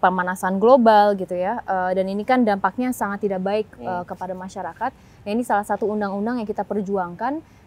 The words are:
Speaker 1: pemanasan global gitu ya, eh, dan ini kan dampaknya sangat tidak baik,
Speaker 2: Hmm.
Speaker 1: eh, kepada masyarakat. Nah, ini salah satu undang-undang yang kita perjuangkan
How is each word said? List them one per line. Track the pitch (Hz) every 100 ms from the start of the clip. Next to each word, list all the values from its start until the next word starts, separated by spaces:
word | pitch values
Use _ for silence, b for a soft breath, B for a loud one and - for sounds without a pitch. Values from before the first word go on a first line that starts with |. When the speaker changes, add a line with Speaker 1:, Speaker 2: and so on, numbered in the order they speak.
Speaker 1:
pemanasan | 185 185 180 185 190 190
global | 220 269 226 214 208 202
gitu | 180
ya, | 180 180 240
eh, | - 190 185 185
dan |
ini | 190 196 214
kan | 254
dampaknya | 226 196 196 190 254
sangat | 247 208 202
tidak | 208 190
baik, | 190 214 214 -
Speaker 2:
Hmm. | 233
Speaker 1:
eh, | 180
kepada | 175 185 180 185
masyarakat. | 185 196 175 165 233 - b b
Nah, | -
ini | 220
salah | 247 208
satu | 208 202 208
undang-undang | 214 202 202 214 247
yang |
kita | 214 208
perjuangkan | 196 208 196 196 175 175 233 302 - b